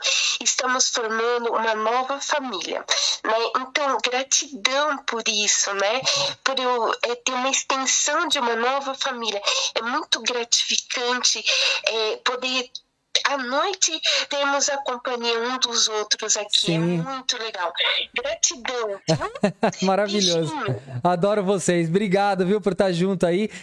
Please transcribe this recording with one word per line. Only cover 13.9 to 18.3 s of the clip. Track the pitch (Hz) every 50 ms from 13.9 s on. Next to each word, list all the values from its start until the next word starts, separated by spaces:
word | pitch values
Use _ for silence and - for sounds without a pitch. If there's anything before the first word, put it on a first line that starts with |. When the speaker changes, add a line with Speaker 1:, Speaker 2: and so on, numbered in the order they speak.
| 320 320 - 330 605 277 269 -
Speaker 1:
termos | 285 285 285 277 277 285 269 285
a | 285 269
companhia | - - 247 240 - 262 247 240 233 233 233 226
um | 233 240 254 262
dos | 247 247 233 226 220 220
outros | 220 214 208 - - - - 214 - 214
aqui. | 208 - - - - -
Speaker 2:
Sim. | 165 165 165 170 175 170
Speaker 1:
É | 165
muito | 165 262 262 262 - - 220
legal. | 220 220 214 196 175 165 - - - - - - - - -
Gratidão, | - - -